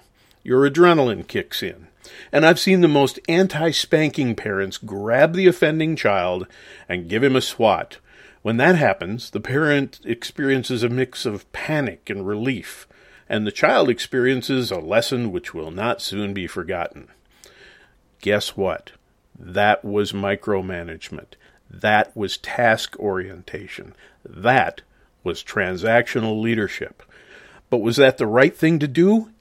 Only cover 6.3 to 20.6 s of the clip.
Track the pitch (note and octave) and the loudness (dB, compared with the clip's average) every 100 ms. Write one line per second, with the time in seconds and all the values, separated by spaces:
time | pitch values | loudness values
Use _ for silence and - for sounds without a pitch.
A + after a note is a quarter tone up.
6.3 | F2+ F2+ - - - - F2+ E2+ G#2+ C3+ | -4 -8 -16 -20 -18 -8 -8 -4 0 2
7.3 | C3 - - A2 E2+ - - _ - - | 2 0 2 2 2 -2 -16 _ -20 -20
8.3 | _ A2 A#2 D3+ F3 B2 G2 F2 A#2 - | _ -4 2 4 4 2 0 -4 -8 -8
9.3 | A2 G#2+ C#3 D#3 C#3+ C3+ - - A#2 - | -8 -4 -2 2 0 -2 -6 -8 -8 -8
10.3 | - C#3 C3+ - B2 A#2+ B2 B2+ - A#2+ | -6 -2 -2 -2 -2 -2 -2 -4 -6 -8
11.3 | G2+ - - - D#3 B2 - - G2+ F#3 | -8 -10 -10 -4 -2 -4 -6 -10 -8 -6
12.3 | D3+ B2+ A2+ - - - _ _ - - | -4 -4 -6 -8 -18 -20 _ _ -20 -8
13.3 | G#2+ G#2+ - D3+ A3+ C#3 A#2 - C3 B2 | -4 -4 -2 2 2 2 0 -4 -2 0
14.3 | C3 - C3 A2+ F#2 D#2 A2 A#2 B2 A2+ | 0 -2 -2 -2 -6 -2 -2 0 -4 -4
15.3 | F2+ - E2 D#2 F2+ A#2 - - G2 G2+ | -6 -8 -12 -10 -6 -4 -4 -6 -8 -6
16.3 | F#2+ E2+ F#2+ E2+ F2+ E2+ - - _ _ | -6 -8 -8 -8 -6 -8 -12 -20 _ _
17.3 | _ - _ - _ _ _ _ _ F#2+ | _ -20 _ -20 _ _ _ _ _ -2
18.3 | G#2 - - F#2+ D#2 - - _ _ _ | -2 -2 -4 -4 -6 -10 -20 _ _ _
19.3 | - F2 F#2+ G#2 G#2 G#2 G#2 G2+ G2 G2 | -20 -8 0 2 2 0 -2 -2 -2 -4
20.3 | G2+ - G2 | -4 -2 -4